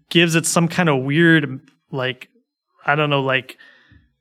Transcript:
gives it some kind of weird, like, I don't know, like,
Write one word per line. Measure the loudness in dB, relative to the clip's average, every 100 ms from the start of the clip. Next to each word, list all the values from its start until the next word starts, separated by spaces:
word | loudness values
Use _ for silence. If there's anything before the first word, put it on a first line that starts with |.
| _
gives | 0 2 0
it | 0
some | 0 0
kind | 0 0
of | 0
weird, | -2 2 4 4 0 -8 -16 _ _
like, | -8 -8 -8 -18 _ _ _ _ _ -4
I |
don't | -2 0
know, | -2
like, | -2 -4 -6 -16 -20 _ _ _ _ _